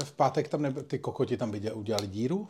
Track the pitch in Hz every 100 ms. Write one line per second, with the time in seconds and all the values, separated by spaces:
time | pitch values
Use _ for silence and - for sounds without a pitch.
0 | 143 - 135 156 139 151 143 135 - 135
1 | 127 - 123 117 120 104 104 110 104 104
2 | 101 101 123 190 202